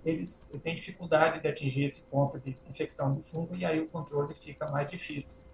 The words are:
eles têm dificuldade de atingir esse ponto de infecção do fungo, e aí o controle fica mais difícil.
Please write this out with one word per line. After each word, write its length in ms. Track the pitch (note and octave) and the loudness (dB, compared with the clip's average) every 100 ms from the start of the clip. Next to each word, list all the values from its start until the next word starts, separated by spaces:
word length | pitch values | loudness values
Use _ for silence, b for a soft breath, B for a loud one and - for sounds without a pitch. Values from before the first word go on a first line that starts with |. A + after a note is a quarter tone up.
eles 540 | D#3+ D#3+ F3 - - C#3+ | 2 0 0 -6 -6 -6
têm 100 | D#3+ | -4
dificuldade 640 | E3 - - F3 D#3 D#3+ E3 | -4 -6 -10 4 6 8 6
de 80 | D#3 | 0
atingir 360 | C#3 C#3 C3 | 0 0 2
esse 240 | C#3 - - | 2 0 -2
ponto 320 | C3+ C#3 C#3 | 2 2 0
de 180 | C3 C3 - | -8 -10 -10
infecção 460 | - D3+ - C#3 | -6 -4 0 2
do 80 | C#3 | 0
fungo, 340 | - D#3+ E3+ F3+ | -2 -6 -4 -2
e 80 | |
aí 160 | F3+ D#3+ | 0 2
o 80 | D#3+ | 0
controle 460 | E3+ D3+ D3 C#3+ | -4 -2 0 0
fica 320 | D#3+ - C#3 D3+ | -2 -12 -6 -2
mais 180 | C#3+ C#3+ | 0 0
difícil. 500 | F3 - D3 - - - | -4 -6 -6 -8 -10 -16